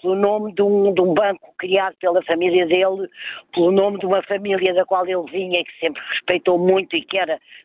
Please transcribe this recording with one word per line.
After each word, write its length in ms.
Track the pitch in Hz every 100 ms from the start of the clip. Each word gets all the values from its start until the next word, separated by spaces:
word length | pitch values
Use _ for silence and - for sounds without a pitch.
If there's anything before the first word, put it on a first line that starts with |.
pelo 140 | 180 190
nome 360 | 202 214 214
de 100 | 180
um, 300 | 202 202 196
de 80 | 185
um 140 | 180
banco 400 | 156 202 185 - -
criado 380 | 185 190 190 -
pela 200 | 185 175
família 420 | 156 165 180 180 165
dele, 420 | 180 190 196 190 - - - -
pelo 160 | 175 170
nome 300 | 190 202 202
de 60 | 190
uma 140 | 196
família 500 | - 202 202 190 185
da 100 | 180
qual 220 | 180 185 180
ele 240 | 185 160
vinha 300 | 196 185 175
e 40 |
que 140 | 175 -
sempre 240 | 160 147 -
respeitou 480 | - - 180 185 175
muito 380 | 180 190 180 165
e 60 |
que 140 | - 190
era, 220 | 165 151 - -